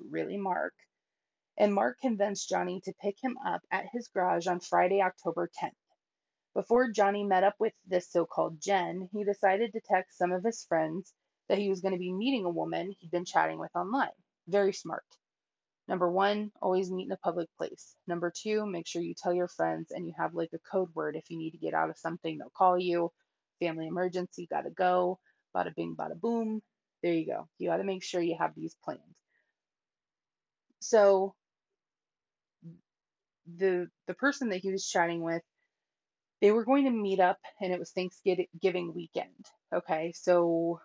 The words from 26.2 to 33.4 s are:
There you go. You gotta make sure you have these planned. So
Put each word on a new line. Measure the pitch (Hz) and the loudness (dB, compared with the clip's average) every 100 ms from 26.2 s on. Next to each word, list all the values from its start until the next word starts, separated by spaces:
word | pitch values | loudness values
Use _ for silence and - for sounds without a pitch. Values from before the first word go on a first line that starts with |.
| 233 233 220 214 - _ _ _ | -2 0 -2 -4 -8 _ _ _
There | 175 | 0
you | 165 160 | 0 0
go. | - 160 - | -6 -8 -6
You | 180 | -2
gotta | 170 | -2
make | 196 190 | -2 -6
sure | - 180 | -4 -2
you | 170 165 | 0 0
have | 156 156 | -4 -4
these | 160 - | -12 -10
planned. | - - _ _ _ _ _ _ _ _ _ _ _ _ _ _ _ _ _ _ | -12 -12 _ _ _ _ _ _ _ _ _ _ _ _ _ _ _ _ _ _
So | - 220 202 196 196 - _ _ _ _ _ _ _ _ _ _ _ _ 165 170 _ _ _ _ _ _ | 4 6 8 6 2 -6 _ _ _ _ _ _ _ _ _ _ _ _ -20 -20 _ _ _ _ _ _